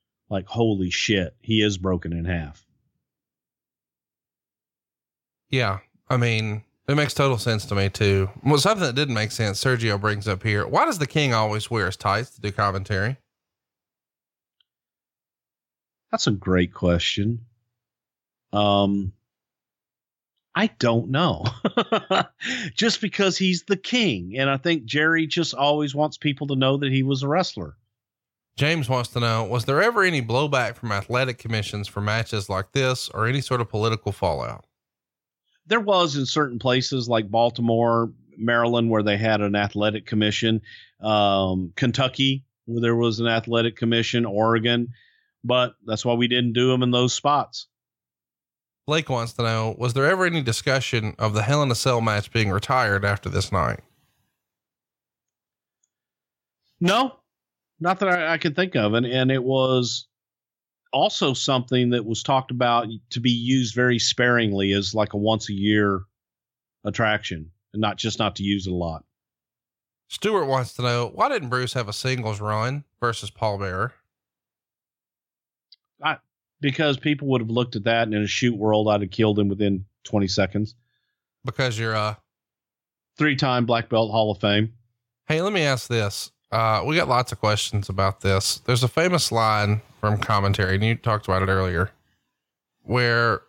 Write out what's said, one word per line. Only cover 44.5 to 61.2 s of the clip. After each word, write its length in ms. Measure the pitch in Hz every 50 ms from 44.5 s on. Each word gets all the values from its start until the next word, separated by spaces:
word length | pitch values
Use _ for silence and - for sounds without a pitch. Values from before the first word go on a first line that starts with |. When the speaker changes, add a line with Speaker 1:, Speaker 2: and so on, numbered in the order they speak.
| 113 113 110 120 120 120 120 120 120 - _ _ _ _ _ _ _ _ -
Speaker 1:
but 320 | 123 123 127 123 123 - _ 101
that's 180 | 110 110 107 -
why 120 | 123 120
we 120 | 117 120
didn't 260 | 120 123 123 123 123 113
do 200 | 123 127 127 127
'em 100 | 127 127
in 80 | 123
those 220 | 123 123 123 123 -
spots. 540 | - - 143 147 139 120 - - - - - _ _ _ _ _ _ _ _ _ _ _ _ _ _ _ _ _ _ _ _ _ _ _
Speaker 2:
Blake 220 | - 151 160 151 -
wants 240 | 131 117 117 117 -
to 100 | - 117
know, 320 | 113 113 113 110 113 -
was 160 | - 123 120 117
there 160 | 135 139 156
ever 160 | 190 185 185
any 160 | 175 170 160
discussion 720 | 135 117 110 - - 143 131 135 120 - 127 113 107 107 - -
of 140 | 110 107 101
the 100 | 107 104
Hell 180 | 113 143 147
in 80 | 143 135
a 60 | 117
Cell 260 | - - 135 123 117
match 320 | 113 110 104 104 104 - -
being 160 | 117 107 101
retired 560 | 92 101 - - 131 127 120 104 101 98 101
after 240 | 101 101 101 - -
this 220 | 92 98 - -
night? 300 | - 90 69 58 - - - _ _ _ _ _ _ _ _ _ _ _ _ _ _ _ _ _ _ _ _ _ _ _ _ _ _ _ _ _ _ _ _ _ _ _ _ _ _ _ _ _ _ _ _ _ _ _ _ _ _ _ _ _ _ _ _ _ _ -
Speaker 1:
No, 380 | 170 180 202 240 269 262 - _ _ _ _ _ _ _ _ _ _ _ _ -
not 200 | 160 175 190 185
that 100 | 208 190
I, 240 | 180 175 160 160 165
I 40 | 151
can 160 | - 160 139
think 200 | 175 190 185 -
of. 200 | 127 107 104 107
And, 100 | 117 127
and 260 | 120 127 131 127 131
it 120 | 135 131 123
was 640 | 131 135 131 131 131 131 127 123 117 - - - _ _ _ _ _ _ _ _ _ _ _ _ _ _ _ _ _
also 420 | - 135 170 214 - -